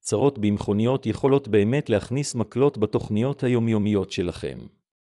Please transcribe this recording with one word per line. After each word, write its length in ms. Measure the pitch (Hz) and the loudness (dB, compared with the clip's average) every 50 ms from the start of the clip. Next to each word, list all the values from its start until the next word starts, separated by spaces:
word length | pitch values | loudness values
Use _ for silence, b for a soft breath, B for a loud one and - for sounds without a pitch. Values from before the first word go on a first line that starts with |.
צרות 380 | _ - - 104 117 143 139 117 | _ -2 0 2 2 2 0 2
במכוניות 680 | 104 107 104 98 - - 104 101 110 120 131 135 - | 0 0 0 0 0 0 0 2 2 2 0 0 -2
יכולות 420 | 117 104 - - 135 135 139 135 - | -4 -4 0 2 2 2 2 2 2
באמת 420 | 104 107 101 107 123 147 143 - | 2 2 4 4 2 -2 0 0
להכניס 440 | 113 101 - - 120 135 147 - - | 0 0 0 -2 -6 -4 -4 -4 -4
מקלות 440 | 123 110 - - 120 135 143 143 - | -4 -4 -4 0 2 2 2 2 0
בתוכניות 640 | 104 107 - 120 117 - 107 104 117 135 143 - - | -4 0 0 -2 -2 -2 -2 -2 0 -2 -2 -2 -2
היומיומיות 680 | 127 123 120 113 113 113 107 101 104 104 98 92 - | 0 2 2 2 2 0 0 2 2 2 0 0 -2
שלכם. 480 | - - 92 87 85 - - 73 65 58 57 - _ _ _ _ _ _ | -4 -4 -4 -4 -4 -6 -8 -10 -10 -10 -16 -20 _ _ _ _ _ _